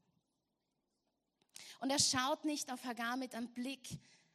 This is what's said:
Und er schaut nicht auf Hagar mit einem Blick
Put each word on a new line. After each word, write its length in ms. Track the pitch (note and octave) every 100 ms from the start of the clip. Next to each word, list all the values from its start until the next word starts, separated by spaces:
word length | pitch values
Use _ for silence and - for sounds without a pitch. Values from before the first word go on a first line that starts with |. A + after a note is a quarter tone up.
| _ _ _ _ _ _ _ _ _ _ _ _ _ _ _ - - -
Und 100 | C4+
er 80 | C#4+
schaut 460 | - C4+ B3+ D#4
nicht 280 | D4+ D4 -
auf 120 | B3+
Hagar 320 | B3+ A#3 A#3 B3+
mit 180 | B3+
einem 180 | A3+ A#3+
Blick 360 | A#3+ B3 C4 - - - - _